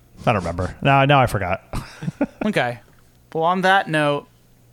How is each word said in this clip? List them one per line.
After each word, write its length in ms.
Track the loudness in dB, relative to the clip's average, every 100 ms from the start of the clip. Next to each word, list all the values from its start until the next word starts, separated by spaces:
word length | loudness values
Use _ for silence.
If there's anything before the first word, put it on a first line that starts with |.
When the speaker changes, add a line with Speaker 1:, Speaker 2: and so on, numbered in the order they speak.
| _ -6 -2
Speaker 1:
I 80 |
don't 80 | -2
remember. 340 | -2 -4 -6 -2
Now, 240 | 2 2 4
now 140 | 4
I 80 | 2
forgot. 360 | -2 -4 -6 -6
<laughs> 40 | -10 -10 -12 -12 -6 -8 -4
Speaker 2:
Okay. 360 | -4 -2 -4 -6 -16 _ _ _ _
Well, 100 | -2
on 180 | 0 2
that 260 | 2 2 2
note, 400 | 0 0 -2 -8 _ _ _ _